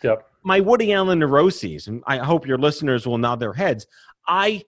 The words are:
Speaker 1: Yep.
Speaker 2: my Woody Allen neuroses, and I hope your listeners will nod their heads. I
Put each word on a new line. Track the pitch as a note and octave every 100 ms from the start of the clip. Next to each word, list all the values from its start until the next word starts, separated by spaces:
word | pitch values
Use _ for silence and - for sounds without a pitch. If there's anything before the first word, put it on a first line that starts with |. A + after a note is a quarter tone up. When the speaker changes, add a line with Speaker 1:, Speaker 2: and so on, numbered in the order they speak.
Speaker 1:
Yep. | B2+ A2 - _
Speaker 2:
my | - F#3+
Woody | G3 B3 A3
Allen | G3+ F#3+ F3
neuroses, | D3 C#3+ F3+ F3+ G2+ D#2 -
and | A2+ -
I | C3+
hope | B2+ E3 C3+
your | C3
listeners | C#3+ D3+ D3 B2 B2
will | A#2
nod | A#2+ A#2+
their | A#2
heads. | A2+ F#3+ A2+ - _ - _ -
I | F3+ G3+ G#3+